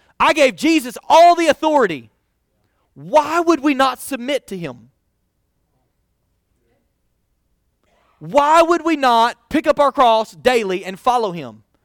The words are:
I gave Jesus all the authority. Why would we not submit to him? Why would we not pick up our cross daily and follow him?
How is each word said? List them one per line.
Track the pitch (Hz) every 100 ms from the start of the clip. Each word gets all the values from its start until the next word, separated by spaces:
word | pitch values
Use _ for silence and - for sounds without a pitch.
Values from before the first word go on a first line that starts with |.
| _ -
I | 277
gave | 311 269 180
Jesus | 302 320 247 - -
all | 320 349 339
the | 330
authority. | - 311 294 208 147 113 _ _ _ _ _ _ _ _ -
Why | 151 285 294 330
would | 339 311
we | 277 262
not | 269 247
submit | - 262 247 285 -
to | 190
him? | 160 120 120 _ _ _ _ _ _ _ _ _ _ _ _ _ _ _ _ _ 240 240 _ _ _ _ _ _ _ _ _ _ _ _ _ _
Why | 156 262 285 320
would | 330 349
we | 320 311
not | 262 233 233 226 -
pick | 302 311
up | 285
our | 277
cross | 262 247 220 214
daily | 160 240 247 202 185
and | 180 190
follow | 247 247 214
him? | 170 127 110 _ _